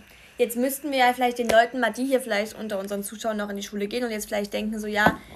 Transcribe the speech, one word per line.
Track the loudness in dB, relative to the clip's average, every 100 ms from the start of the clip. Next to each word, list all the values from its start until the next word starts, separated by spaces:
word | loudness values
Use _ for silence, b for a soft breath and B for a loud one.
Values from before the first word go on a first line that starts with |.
| -20 b b b
Jetzt | 0 2
müssten | 0 0 -2
wir | 4
ja | 4
vielleicht | 4 0 2
den | 4
Leuten | 6 6 2
mal, | -2
die | 0
hier | 0 0
vielleicht | 2 -2 -2 -6
unter | -6 -6
unseren | -4 -6
Zuschauern | -6 -6 -4 -4
noch | -4
in |
die | -6
Schule | -8 -6 -4
gehen | -2
und | -4
jetzt | -4 -4
vielleicht | -4 -2
denken | -4 -4 -4
so, | -2
„Ja, | 4 4 2 B